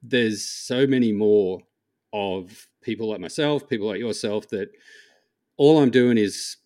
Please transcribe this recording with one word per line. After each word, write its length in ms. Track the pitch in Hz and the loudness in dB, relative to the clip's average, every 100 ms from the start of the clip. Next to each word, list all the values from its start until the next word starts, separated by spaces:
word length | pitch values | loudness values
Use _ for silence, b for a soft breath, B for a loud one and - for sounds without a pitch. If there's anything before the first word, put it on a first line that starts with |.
there's 420 | 117 123 113 104 | -4 0 0 -2
so 420 | - - - 127 139 | -8 -12 -6 0 2
many 240 | 131 117 | 2 0
more 500 | 104 107 104 92 90 _ _ _ _ - | 2 4 4 2 -4 _ _ _ _ -12
of 560 | 104 98 95 92 107 - _ | -6 -4 -6 -10 -20 -20 _
people 260 | - 113 110 | -10 -6 -6
like 120 | 101 | -6
myself, 480 | 85 - 147 147 - | -8 -2 -2 -2 -4
people 200 | 117 107 | -4 -4
like 100 | 95 | -4
yourself, 500 | 117 104 110 104 - | -6 -6 -4 -4 -6
that 180 | 101 101 _ b b b b b _ _ - | -8 -8 _ b b b b b _ _ 2
all 240 | 143 160 | 4 6
I'm 100 | 135 | 6
doing 280 | 127 123 113 | 4 4 4
is 400 | 101 - - - | 0 -4 -12 -14